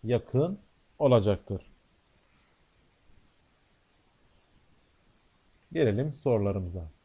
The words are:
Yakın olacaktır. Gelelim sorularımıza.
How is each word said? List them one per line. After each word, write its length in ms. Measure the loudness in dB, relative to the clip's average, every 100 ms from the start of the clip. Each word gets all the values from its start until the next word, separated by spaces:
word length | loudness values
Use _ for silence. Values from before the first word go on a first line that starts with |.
Yakın 540 | -2 -4 -2 -2 -2 -6 -14 _ _ _
olacaktır. 720 | 4 4 4 -2 -2 -10 -10 _ _ _ _ _ _ _ _ _ _ _ _ _ _ -20 _ _ _ _ _ _ _ _ _ _ _ _ _ _ _ _ _ _ _ _ _ _ _ _ _
Gelelim 420 | 0 0 2 -4
sorularımıza. 880 | -4 -2 0 0 -2 -6 -10 -12 -18